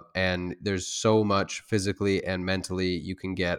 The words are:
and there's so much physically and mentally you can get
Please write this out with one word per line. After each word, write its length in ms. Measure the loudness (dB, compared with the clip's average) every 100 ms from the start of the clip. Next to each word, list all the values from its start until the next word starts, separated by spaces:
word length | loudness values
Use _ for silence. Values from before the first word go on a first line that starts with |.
| -4
and 420 | -2 0 0 -4 -4
there's 260 | -2 -2 -4
so 380 | 0 4 4
much 360 | 4 2 0 -6
physically 640 | -2 -2 0 0 0 0
and 220 | 0 -2 -2
mentally 440 | -2 -2 -2 0
you 260 | 0 -4 -6
can 180 | -4
get 240 | -2 0